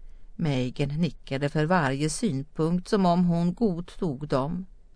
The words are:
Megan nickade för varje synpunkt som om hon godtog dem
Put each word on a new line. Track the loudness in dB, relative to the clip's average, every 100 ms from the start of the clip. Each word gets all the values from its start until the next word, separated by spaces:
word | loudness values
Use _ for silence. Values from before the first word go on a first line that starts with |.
| -16 -16 -14 -4
Megan | -2 0 -2 -2 -2
nickade | 0 -2 -2 -8 -4 0
för | 0
varje | 2 4 2 0 -2
synpunkt | 0 -2 -2 -4 0 0 0 0
som | 2 4
om | 4
hon | 4 4 2
godtog | 2 0 0 -6 -6 -4 -4 -2
dem | 0 0 -4 -8 -16 -20